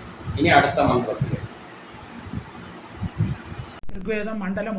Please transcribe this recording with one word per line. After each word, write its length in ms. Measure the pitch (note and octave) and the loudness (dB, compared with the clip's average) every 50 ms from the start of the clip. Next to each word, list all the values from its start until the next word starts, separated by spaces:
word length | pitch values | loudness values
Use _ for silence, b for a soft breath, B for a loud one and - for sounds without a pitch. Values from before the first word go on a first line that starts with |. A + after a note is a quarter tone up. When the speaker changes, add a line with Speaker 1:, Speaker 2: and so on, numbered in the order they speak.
| - - - - - - - - | -12 -14 -14 -10 -6 -4 0 4
Speaker 1:
ഇനി 100 | C#3+ E3+ D3+ C#3+ | 6 8 10 8
അടുത്ത 220 | - - - D#3 C#3 - | 8 8 6 4 6 6
മന്ത്രത്തിൽ. 500 | - A#2+ A#2 - - - - - - - - - - - - - - - - - - - - - - - - - - - - - - - - - - - - - - - - - - - - - - - - - - - - - - - - - - | 6 4 4 2 0 0 0 0 0 -2 -4 -8 -12 -14 -16 -16 -16 -16 -16 -16 -16 -16 -16 -14 -14 -14 -12 -8 -8 -8 -8 -10 -12 -14 -14 -14 -14 -14 -16 -14 -10 -8 -8 -4 0 0 0 0 0 -2 -6 -8 -10 -10 -10 -10 -10 -6 -4 -4 -2
Speaker 2:
ഋഗ്വേദം 420 | G#3 F#3 A3 A3 G#3+ G3+ A3 A3 G#3 F#3 | -2 -2 -2 0 0 0 -2 -2 -2 -2
മണ്ഡലം 340 | F#3 G3 G#3 G3+ A3+ G#3 | -2 0 0 -2 -2 -2